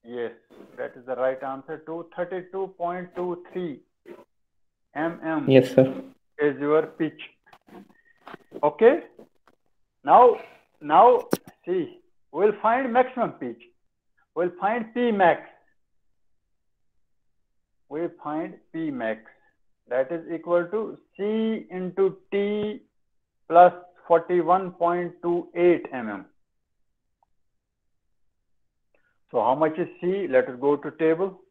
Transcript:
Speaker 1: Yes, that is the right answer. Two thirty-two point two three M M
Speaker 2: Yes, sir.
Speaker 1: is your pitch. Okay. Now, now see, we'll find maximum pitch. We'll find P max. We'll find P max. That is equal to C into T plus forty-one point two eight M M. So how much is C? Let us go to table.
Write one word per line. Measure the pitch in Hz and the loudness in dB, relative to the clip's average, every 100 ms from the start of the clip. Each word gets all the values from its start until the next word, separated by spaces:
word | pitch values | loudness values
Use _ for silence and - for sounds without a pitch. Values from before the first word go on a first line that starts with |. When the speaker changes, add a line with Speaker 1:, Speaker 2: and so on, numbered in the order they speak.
Speaker 1:
Yes, | 117 123 113 - _ - - - | -12 -10 -10 -12 _ -20 -20 -14
that | 123 131 | -14 -12
is | 123 | -10
the | 123 | -4
right | 131 131 | -2 -4
answer. | 139 135 - 151 - | -8 -12 -12 -16 -12
Two | 165 165 | -14 -14
thirty-two | - 175 185 180 190 190 - | -10 -8 -8 -10 -10 -10 -8
point | 175 180 180 180 | -8 -8 -12 -10
two | 180 175 - | -8 -8 -10
three | 185 180 131 _ _ - - _ _ _ _ _ _ _ 143 | -10 -10 -10 _ _ -20 -20 _ _ _ _ _ _ _ -8
M | 165 170 | -8 -6
M | 160 160 135 | -6 -4 6
Speaker 2:
Yes, | 131 131 | 6 6
sir. | - 131 - - _ _ - | 4 4 0 -16 _ _ -4
Speaker 1:
is | 147 131 | -2 -2
your | 143 156 156 | 0 0 0
pitch. | - 156 - - _ _ _ _ - - _ _ _ - - _ - | -6 -8 -8 -20 _ _ _ _ -20 -20 _ _ _ -20 -20 _ -4
Okay. | 147 - 226 311 - - - _ _ _ _ _ _ _ | -4 4 4 4 -4 -20 -20 _ _ _ _ _ _ _
Now, | 139 185 247 214 - - _ _ | 4 8 8 4 -8 -20 _ _
now | 147 160 233 247 - - - _ - | 2 6 6 6 0 -6 -6 _ -6
see, | 185 143 - _ _ _ | -4 -4 -12 _ _ _
we'll | 147 208 214 | 0 0 2
find | 220 240 269 | 0 0 0
maximum | 233 254 - 214 | 0 0 -2 -6
pitch. | - 127 113 - _ _ _ _ _ _ 156 | -6 -12 -12 -20 _ _ _ _ _ _ -6
We'll | 180 175 | -4 -2
find | 196 240 226 | -4 -4 -6
P | 240 240 | -4 -2
max. | 208 175 151 - _ _ _ _ _ _ _ _ _ _ _ _ _ _ _ _ _ _ _ _ _ _ _ _ | 2 2 2 -6 _ _ _ _ _ _ _ _ _ _ _ _ _ _ _ _ _ _ _ _ _ _ _ _
We'll | 147 170 - | -10 -10 -10
find | 147 156 175 - _ | -10 -8 -10 -14 _
P | 160 160 | -8 -8
max. | 131 113 110 - _ _ _ _ _ _ | -6 -6 -6 -12 _ _ _ _ _ _
That | 123 135 | -4 -4
is | 165 165 | -6 -8
equal | 165 170 175 170 | -10 -2 -2 0
to | 208 214 - _ - | -6 -8 -12 _ -8
C | 202 220 220 220 - | -4 -2 -4 -6 -10
into | 185 185 180 190 190 _ | -10 -8 0 -2 -2 _
T | 202 202 208 208 208 _ _ _ _ _ _ _ | -4 -2 -4 -6 -10 _ _ _ _ _ _ _
plus | 165 180 175 - _ - | 8 8 6 -20 _ 2
forty-one | 170 160 180 160 185 185 | 2 4 0 2 0 0
point | 180 170 175 175 - | -4 -2 -2 -6 -6
two | 175 175 - 175 | -4 -4 -4 2
eight | 175 165 - | 2 2 -2
M | 131 110 | -10 -10
M. | 101 - _ _ _ _ _ _ _ _ _ _ _ _ _ _ _ _ _ _ _ _ _ _ _ _ _ _ _ _ _ _ | -10 -14 _ _ _ _ _ _ _ _ _ _ _ _ _ _ _ _ _ _ _ _ _ _ _ _ _ _ _ _ _ _
So | 123 | -2
how | 110 139 | 0 0
much | 160 156 | 0 -2
is | 165 - | -8 -6
C? | 175 190 170 | -6 -4 0
Let | 127 127 | 0 0
us | 123 | -2
go | 139 143 | -2 -2
to | 147 | -4
table. | - 160 165 190 185 _ | -2 0 0 -2 -6 _